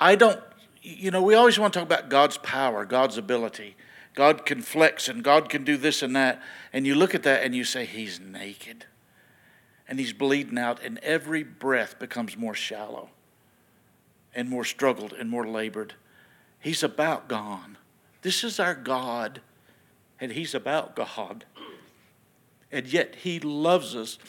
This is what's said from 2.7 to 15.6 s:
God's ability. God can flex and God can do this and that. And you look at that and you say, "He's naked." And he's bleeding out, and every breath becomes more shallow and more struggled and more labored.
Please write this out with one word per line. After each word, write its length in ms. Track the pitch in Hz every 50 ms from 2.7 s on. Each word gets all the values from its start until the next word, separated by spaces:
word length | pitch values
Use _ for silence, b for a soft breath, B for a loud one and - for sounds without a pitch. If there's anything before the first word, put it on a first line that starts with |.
| 110 104 107
God's 320 | 95 123 127 135 131 104 117
ability. 580 | 101 98 123 117 113 110 - - 104 101 - B B B B B B B B
God 320 | 135 143 151 156 151 -
can 160 | - 139 123
flex 460 | 113 - - 160 160 147 - - - 131
and 140 | 117 117
God 280 | 113 139 143 156 156 -
can 140 | - 147 135
do 120 | 143 147
this 260 | 131 135 143 123 -
and 140 | 143 127 131
that. 260 | 135 135 127 - - B B B B B B
And 140 | B 131 135
you 80 | 139 139
look 200 | 151 185 185 -
at 80 | 175 -
that 180 | 143 135 104
and 120 | 123 127 123
you 100 | 123 117
say, 200 | - - 127 117
"He's 340 | 110 107 110 110 98 87 87
naked." 680 | 95 95 95 95 98 101 98 - - 113 - - - - _ _ _ b b b b b b b b b b b b b b b b -
And 80 | 131 131
he's 140 | 131 113
bleeding 460 | 104 104 139 135 139 143 135 110 120 123
out, 240 | 123 120 120 -
and 160 | - 117 113 -
every 440 | - 151 160 156 143 151 160 156
breath 560 | 151 120 110 - 123 135 131 120 104 - - -
becomes 380 | 127 - - 120 113 101 95
more 180 | 107 117 110 101
shallow 540 | - - - 110 104 107 107 120 127 - - _ _ _ _ _ _ b b b b b b b b b b b b _ _ _ _ _ _ -
and 160 | 123 123 123
more 140 | 127 123 113
struggled 500 | - - - 139 131 120 110 107 107 -
and 160 | - 120 113
more 180 | 120 120 113 110
labored. 460 | 113 110